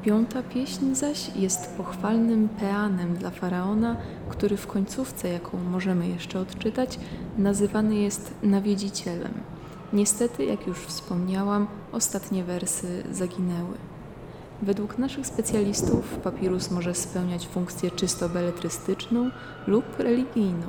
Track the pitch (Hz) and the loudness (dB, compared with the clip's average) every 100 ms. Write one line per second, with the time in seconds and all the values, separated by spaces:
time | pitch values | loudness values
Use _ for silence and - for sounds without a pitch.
0 | 196 214 226 262 247 247 277 - 269 262 | 4 4 4 0 -4 -2 -2 0 0 2
1 | 294 294 - - 190 - - - 180 - | 0 -2 -4 0 0 0 -4 -6 -6 -2
2 | 196 226 226 226 214 214 202 202 208 185 | 2 4 6 6 4 2 0 2 2 2
3 | 175 175 185 180 180 180 185 214 233 233 | 2 0 -2 -2 -2 0 2 2 2 0
4 | - - - - 208 202 - 202 196 - | -4 -8 -8 0 2 0 -2 0 0 -2
5 | 262 - 180 175 175 185 180 185 185 180 | -6 -4 -4 -4 -4 -4 -2 0 2 2
6 | 175 175 - 190 185 - 220 214 254 - | 2 -2 -4 -4 -4 -2 -2 0 -2 -2
7 | - - - - 196 202 208 214 214 214 | -8 -8 -6 2 4 4 4 4 4 4
8 | 202 202 - - 208 196 202 196 196 - | 2 0 -8 0 4 6 6 2 0 -4
9 | - 175 - - - - - - - 208 | -4 -4 -4 -6 -8 -12 -12 -14 0 4
10 | 208 - 240 - - 208 - 175 - 170 | 4 4 2 2 0 0 -2 -6 -6 -8
11 | - 175 180 190 196 208 202 - - 233 | -2 -2 0 2 2 2 0 -2 -6 -2
12 | - 196 - 190 175 180 180 - 180 180 | 0 -2 -2 -2 0 -2 -2 -2 -2 -4
13 | - 185 180 185 180 175 175 - - - | -4 -2 -2 0 0 0 -2 -6 -10 -14
14 | - - - - - - 196 202 208 - | -14 -14 -14 -14 -14 -6 0 0 0 0
15 | 269 269 262 - 220 220 202 202 - 233 | -2 -2 -4 -2 0 2 2 2 4 4
16 | - - 190 175 185 180 - 180 175 175 | 2 -4 -4 0 0 0 0 0 0 -2
17 | - 185 180 175 - - 175 - 180 175 | -2 -2 -2 -2 -4 -2 -2 -2 -2 0
18 | 185 - 175 175 175 175 170 - - 190 | -2 0 0 0 0 0 -4 -4 -4 -4
19 | - 233 247 - - - - 202 247 - | 0 2 2 -2 -12 -8 2 2 2 -2
20 | 262 240 262 - 202 175 | 2 4 2 2 2 2